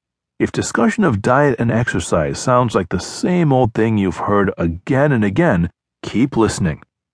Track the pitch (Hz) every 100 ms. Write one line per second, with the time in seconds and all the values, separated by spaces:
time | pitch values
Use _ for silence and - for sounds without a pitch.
0 | _ _ _ - - - - - 233 -
1 | 185 104 120 127 147 120 117 110 123 98
2 | - 87 73 - - 123 123 107 92 90
3 | - - 208 180 160 131 120 - 113 110
4 | 95 - - 101 98 - 85 85 - 131
5 | 147 123 101 98 170 92 82 _ _ _
6 | - 104 135 - 107 - 90 71 - _
7 | _